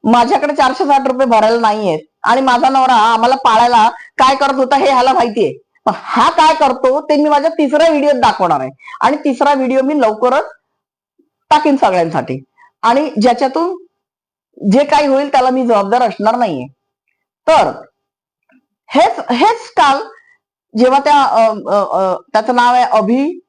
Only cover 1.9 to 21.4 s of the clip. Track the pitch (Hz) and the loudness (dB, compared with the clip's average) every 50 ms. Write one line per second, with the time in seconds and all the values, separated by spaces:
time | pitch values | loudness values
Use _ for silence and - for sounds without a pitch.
1.9 | 156 151 - _ _ _ - - 233 262 269 262 247 240 - 262 269 269 262 254 | -4 -4 -8 _ _ _ -2 0 0 0 2 0 0 2 0 0 0 2 2 2
2.9 | 254 226 214 226 233 226 226 233 269 269 - 247 220 220 240 240 240 220 214 - | 2 2 2 2 2 0 0 0 0 0 0 2 2 4 2 4 4 2 2 2
3.9 | - - - - _ - 254 269 277 269 285 277 269 262 262 247 285 269 - - | 0 -4 -20 -18 _ 0 2 2 2 0 -2 -2 0 -2 -2 0 0 0 2 2
4.9 | 269 254 247 262 262 262 240 240 208 233 196 139 123 - _ _ _ _ _ - | 2 2 2 2 2 0 0 -2 -2 -2 -4 -4 -4 -10 _ _ _ _ _ -6
5.9 | 202 - - - - 226 233 311 330 - 311 311 320 320 302 269 254 262 - 254 | -6 -6 -8 -6 -2 0 0 0 2 2 2 2 4 2 0 0 0 0 0 0
6.9 | 262 294 302 - 302 285 294 302 294 285 277 330 330 - 302 269 269 302 320 330 | 0 -2 -2 -2 0 0 2 0 0 0 0 -2 -2 -2 -2 0 0 2 2 2
7.9 | 320 294 269 294 285 247 240 226 202 - 190 170 156 139 131 127 139 _ _ - | 2 0 0 0 0 2 2 0 0 0 0 0 0 -2 -2 -8 -12 _ _ -20
8.9 | - - - 220 285 294 - 294 262 - 320 285 294 269 262 247 262 262 262 269 | -10 -4 -2 -2 -2 -2 -2 -4 -2 0 0 0 0 0 0 -2 0 0 0 0
9.9 | 302 294 254 220 214 220 240 247 254 294 - - - _ _ _ _ _ _ _ | 0 0 0 0 -2 0 -2 0 0 -2 -4 -6 -14 _ _ _ _ _ _ _
10.9 | _ _ _ _ _ _ _ _ _ _ _ _ 311 302 302 311 277 269 269 240 | _ _ _ _ _ _ _ _ _ _ _ _ 0 2 2 0 0 2 0 0
11.9 | 185 180 170 165 160 156 127 131 131 135 135 _ _ _ - _ _ _ - 226 | 0 0 -2 -2 -4 -6 -6 -6 -10 -12 -12 _ _ _ -20 _ _ _ -2 0
12.9 | 240 269 311 285 - 214 208 254 240 240 277 262 269 320 339 359 381 349 - _ | 0 0 -2 -4 -4 0 0 0 0 0 -2 -4 -2 -4 -4 -4 -6 -10 -16 _
13.9 | _ _ _ _ _ _ _ _ _ _ _ _ _ - - 202 190 262 294 285 | _ _ _ _ _ _ _ _ _ _ _ _ _ -8 -2 0 2 2 2 2
14.9 | 311 294 294 285 269 269 294 285 277 262 254 254 254 262 254 240 233 202 196 196 | 0 0 2 2 0 -2 -2 0 0 0 0 0 0 -2 0 0 0 0 0 0
15.9 | 214 247 247 220 180 - 196 214 233 247 240 208 160 131 123 139 _ _ _ _ | 0 0 0 -2 -4 -2 -2 -2 -2 -2 -4 -4 -4 -8 -10 -12 _ _ _ _
16.9 | _ _ _ _ _ _ _ _ _ _ _ - 320 294 202 143 107 - - _ | _ _ _ _ _ _ _ _ _ _ _ 2 2 2 2 0 -4 -10 -16 _
17.9 | _ _ _ _ _ _ _ _ _ _ _ _ _ _ _ _ _ _ _ _ | _ _ _ _ _ _ _ _ _ _ _ _ _ _ _ _ _ _ _ _
18.9 | - 269 339 453 - - 233 - 247 233 294 427 453 453 - - _ - 311 285 | 0 0 0 0 0 -6 -6 -6 -2 0 2 0 0 -2 -8 -8 _ 2 2 2
19.9 | 277 285 453 - - - _ _ _ _ _ _ _ _ _ _ _ 214 247 254 | 2 0 -4 -12 -18 -20 _ _ _ _ _ _ _ _ _ _ _ 0 2 2
20.9 | 262 277 277 294 294 285 269 240 - 226 | 2 2 2 2 2 2 2 2 2 2